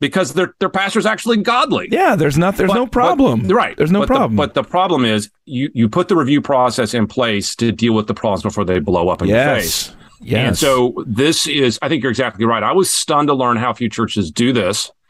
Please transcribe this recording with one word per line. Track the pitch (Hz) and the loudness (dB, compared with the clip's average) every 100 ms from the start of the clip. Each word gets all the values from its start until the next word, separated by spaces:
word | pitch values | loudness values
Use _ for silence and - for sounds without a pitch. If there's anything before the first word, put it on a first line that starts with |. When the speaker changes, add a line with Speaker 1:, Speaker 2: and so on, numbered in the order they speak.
Speaker 1:
because | 143 190 170 | -4 -2 -2
their, | 151 175 - | -2 -4 -2
their | 185 | -4
pastor's | 190 196 214 | -2 -2 0
actually | 214 214 226 226 | -2 -2 -2 0
godly. | 202 240 302 160 - | 0 0 0 -2 -2
Speaker 2:
Yeah, | 330 370 196 | 0 2 2
there's | 147 139 | 2 2
not, | 180 196 | 0 2
there's | 185 | 0
Speaker 1:
But, | |
Speaker 2:
no | 220 247 | 0 0
problem. | 247 254 320 262 117 190 | 0 2 4 2 2 2
Speaker 1:
but, | |
right. | 226 110 - | 0 0 0
Speaker 2:
There's | 156 | 2
no | 196 | 2
Speaker 1:
But | - | 2
the, | |
Speaker 2:
problem. | 262 156 107 | 0 2 0
Speaker 1:
but | 147 | 0
the | 143 | -2
problem | - 175 185 151 | -2 0 0 2
is | 117 107 104 _ | 2 0 -4 _
you, | - 127 147 | -10 -6 -4
you | 113 113 | 0 0
put | 165 175 | 2 2
the | 175 | 2
review | 131 143 | 2 0
process | - 131 127 123 107 | 2 2 2 0 -2
in | 120 104 | 0 -2
place | - 117 101 - - | 0 0 0 -4 -2
to | 117 | -2
deal | 104 117 | 2 2
with | 110 104 | 2 0
the | |
problems | 110 113 92 | -2 -2 -2
before | 104 104 | -2 -2
they | 92 92 | -2 -2
blow | - 87 87 | 0 0 0
up | 87 | 0
in | 95 | 2
your | 110 | 2
Speaker 2:
Yes. | 147 120 85 - - | 2 0 -2 -6 -8
Speaker 1:
face. | - - _ | -14 -20 _
Speaker 2:
Yes. | 117 113 120 | -4 -2 0
Speaker 1:
And | - | 0
so | 143 127 123 - - | 2 2 2 -2 -6
this | 104 147 156 156 | 0 0 0 -2
is, | 147 127 - | 0 0 0
I | 143 | -2
think | 156 | -2
you're | 131 | -2
exactly | 113 123 - 117 | -2 -2 0 0
right. | 113 | 2
I | 107 | 2
was | 175 180 | 2 2
stunned | - - 147 147 | 0 0 0 2
to | |
learn | 135 123 113 | 2 0 0
how | 123 | -2
few | 113 117 | -2 -4
churches | - 110 104 85 | -2 -2 -2 -2
do | 92 120 | 0 0
this. | 120 92 101 - _ | 2 0 -2 -6 _